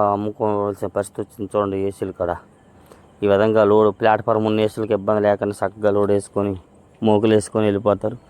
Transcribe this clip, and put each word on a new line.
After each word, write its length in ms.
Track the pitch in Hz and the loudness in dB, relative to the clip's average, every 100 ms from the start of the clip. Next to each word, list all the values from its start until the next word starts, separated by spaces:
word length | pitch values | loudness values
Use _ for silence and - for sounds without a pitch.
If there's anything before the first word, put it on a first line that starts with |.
| 104 | 2
అమ్ముకోవాల్సిన 760 | 101 107 104 110 104 101 98 98 | 0 -4 -4 -2 -2 -4 -6 -6
పరిస్థితి 320 | 101 101 - | -6 -6 -8
వచ్చింది. 300 | 101 - 98 104 | -12 -12 -6 -2
చూడండి, 200 | 101 98 | -2 -2
ఏసీలు 360 | 98 95 95 | -6 -6 -8
కాడ 240 | 90 87 85 - _ _ - - - _ - | -6 -4 -6 -10 _ _ -20 -20 -20 _ -4
ఈ 40 | 101 | 2
విధంగా 380 | 98 110 110 | 4 4 4
లోడ్ 360 | 104 107 107 95 | 4 4 4 2
ప్లాట్‌ఫామ్ 460 | 110 107 107 110 110 | 2 2 0 -2 0
ఉన్న 140 | 107 | 0
ఏసీలకి 320 | 107 117 107 | -2 -2 -4
ఇబ్బంది 280 | 104 101 107 | -2 -2 0
లేకుండా 460 | 104 101 101 101 98 | 2 0 -2 -4 -6
చక్కగా 240 | 104 104 | -2 0
లోడ్ 200 | 101 101 | 2 2
వేసుకొని, 460 | 101 - 104 101 92 - _ _ - | 0 -2 -6 -4 -6 -12 _ _ -4
మోకులు 320 | 110 104 110 | 2 2 4
వేసుకొని 300 | 107 - 110 | 2 0 -2
వెళ్ళిపోతారు. 520 | 107 101 101 98 110 123 _ | 0 0 0 -2 -2 -8 _